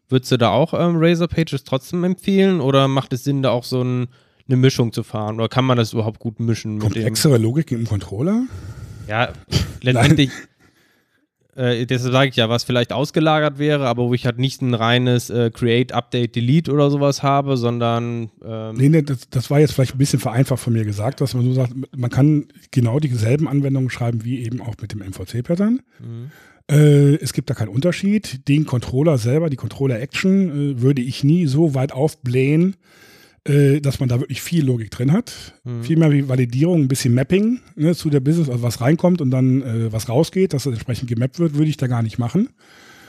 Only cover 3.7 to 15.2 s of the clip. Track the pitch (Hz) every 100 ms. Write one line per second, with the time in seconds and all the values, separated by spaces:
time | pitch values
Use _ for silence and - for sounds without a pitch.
3.7 | 127 123 123 123 _ _ _ - 127 131
4.7 | - 120 117 110 110 107 110 113 127 131
5.7 | 120 113 113 107 107 117 107 117 110 110
6.7 | 107 107 104 110 110 156 123 110 139 160
7.7 | 117 113 101 92 98 160 226 262 - -
8.7 | - - - - 107 123 - - - -
9.7 | - 127 123 117 151 135 - - _ _
10.7 | _ _ _ _ _ _ _ _ - 123
11.7 | 120 120 127 127 127 139 123 113 120 -
12.7 | 123 120 101 147 - 156 156 151 139 147
13.7 | 147 131 120 123 123 123 120 131 - 127
14.7 | 117 113 123 123 123